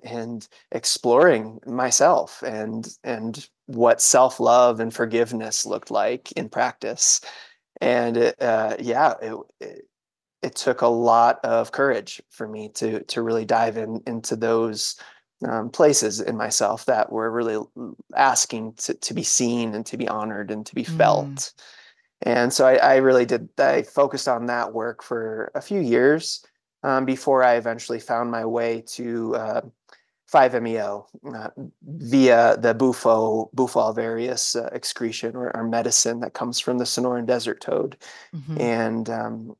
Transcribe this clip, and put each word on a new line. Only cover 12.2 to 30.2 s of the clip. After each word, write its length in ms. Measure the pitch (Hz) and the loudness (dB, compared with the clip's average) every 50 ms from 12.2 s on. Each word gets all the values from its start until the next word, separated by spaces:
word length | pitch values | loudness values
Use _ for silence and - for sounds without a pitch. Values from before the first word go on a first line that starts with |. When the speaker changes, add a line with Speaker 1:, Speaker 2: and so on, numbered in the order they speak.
| - _ | -18 _
Speaker 1:
for 160 | _ - 117 | _ -12 -12
me 220 | 107 107 107 107 104 - | -10 -10 -12 -14 -12 -8
to, 280 | - 113 113 107 104 - | -6 -4 -4 -4 -6 -6
to 180 | - - 120 117 | -6 -6 -4 -2
really 220 | 113 113 113 110 | -2 -2 -2 0
dive 300 | 101 117 110 117 120 107 | 0 0 2 2 0 -2
in, 260 | 113 110 110 113 110 - | -4 -6 -6 -8 -8 -8
into 300 | - 117 117 110 - 120 | -8 -8 -8 -6 -6 -4
those, 640 | 113 117 117 117 113 113 113 110 113 - - - - - - - _ _ _ _ _ - 123 | -2 0 0 2 2 0 0 -2 -4 -6 -6 -8 -10 -16 -20 -20 _ _ _ _ _ -8 -6
um, 220 | 117 113 110 120 | -4 -4 -6 -4
places 500 | - - 139 151 143 - 110 107 98 107 | 2 4 4 6 6 4 2 0 -2 -4
in 160 | - - 117 | -4 -4 -4
myself 480 | 107 113 113 - - 113 101 107 117 - | -4 -4 -2 0 0 0 0 -2 -2 -2
that 260 | - 127 110 - - | 0 0 0 0 0
were 200 | - 110 110 113 | -2 -4 -4 -2
really 280 | 113 117 120 113 110 110 104 - _ 120 123 101 - - - _ - | -2 -2 -2 -2 -2 -4 -6 -8 _ -14 -14 -14 -14 -18 -20 _ 0
asking 600 | - 135 135 131 - - - - 113 110 110 110 | 2 2 2 2 0 -2 -2 -4 -8 -10 -10 -12
to, 200 | - - - - | -10 -8 -8 -8
to 200 | - - - - | -6 -8 -8 -6
be 100 | 110 113 | -6 -2
seen 500 | - - - 127 117 120 120 117 113 107 | -2 0 0 0 0 0 -2 -2 -4 -6
and 100 | 107 113 | -8 -8
to 100 | - - | -10 -8
be 100 | 113 123 | -6 -6
honored 440 | 104 98 107 107 110 107 101 104 98 107 | -6 -4 -6 -6 -6 -8 -8 -8 -8 -8
and 120 | 107 107 | -10 -10
to 80 | - - | -8 -8
be 80 | 131 123 | -8 -8
Speaker 2:
Mm. 120 | - 165 | -6 0
Speaker 1:
felt. 560 | 160 117 110 - - - 143 139 139 - - - _ - - - - - - _ _ _ _ _ _ - | 2 4 4 4 2 0 -4 -8 -10 -10 -12 -12 _ -20 -20 -20 -20 -20 -20 _ _ _ _ _ _ -2
And 280 | - 117 123 120 123 - | 0 2 2 2 2 2
so 140 | - 139 | 4 4
I, 100 | 131 131 | 6 6
I 200 | 139 - 139 135 | 6 6 6 6
really 300 | 131 135 135 127 127 123 | 6 6 6 6 6 4
did, 220 | 120 127 117 113 - _ - | 4 0 -2 -2 -6 _ 0
I 240 | 139 135 135 139 - | 0 2 2 0 -2
focused 440 | - - 147 143 139 143 131 - 139 | -2 0 0 0 0 0 -4 -2 -2
on 180 | 123 117 120 | -2 -2 -2
that 260 | 120 120 120 120 - 110 | -4 -4 -4 -4 -4 -6
work 300 | 113 113 117 117 - - | -6 -6 -6 -8 -10 -10
for 480 | - 123 117 113 110 110 110 110 - - | -8 -6 -6 -6 -6 -6 -8 -8 -8 -8
a 60 | - | -10
few 200 | - - 208 202 | -8 -4 -2 -2
years, 640 | 170 120 117 123 123 139 151 160 165 - - - - _ _ _ _ _ _ _ - | 0 2 4 4 6 6 4 4 0 -6 -10 -10 -12 _ _ _ _ _ _ _ -4
um, 220 | 135 135 131 135 | 0 0 0 0
before 380 | 131 131 131 - 151 135 131 127 | 0 -2 -2 0 2 4 6 6
I 140 | 123 120 | 6 4
eventually 440 | 120 113 120 113 113 - - 120 113 | 4 0 -2 -6 -6 -6 -8 -8 -8
found 300 | - - 123 117 120 120 | -6 -4 -4 -2 -2 -4
my 160 | 120 113 113 | -4 -4 -4
way 360 | 113 113 117 117 117 117 117 113 - - | -4 -2 -2 -2 -2 -4 -4 -8 -12 -12
to, 420 | - 123 120 117 117 113 113 113 | -10 -8 -6 -6 -4 -4 -4 -4
uh, 260 | 117 113 110 107 - - 113 - _ _ _ - _ _ _ _ _ | -4 -4 -4 -6 -6 -6 -8 -14 _ _ _ -20 _ _ _ _ _